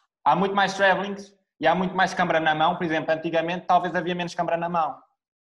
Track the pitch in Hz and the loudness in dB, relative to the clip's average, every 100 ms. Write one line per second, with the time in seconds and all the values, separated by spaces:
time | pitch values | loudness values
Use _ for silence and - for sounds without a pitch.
0 | _ _ 143 160 196 202 190 196 196 175 | _ _ 0 2 2 0 0 2 2 2
1 | 202 196 - _ _ - 156 170 185 185 | -2 -8 -14 _ _ -2 0 2 0 0
2 | 180 - 170 165 156 156 165 175 175 160 | 0 0 0 2 2 2 0 0 -2 -2
3 | 160 156 165 160 165 180 - 180 175 175 | -2 -2 -2 -2 -2 -4 2 2 2 -4
4 | 165 180 175 - 165 165 170 175 151 - | -4 -4 -6 -6 -4 -2 -2 -2 -2 -6
5 | _ _ _ _ | _ _ _ _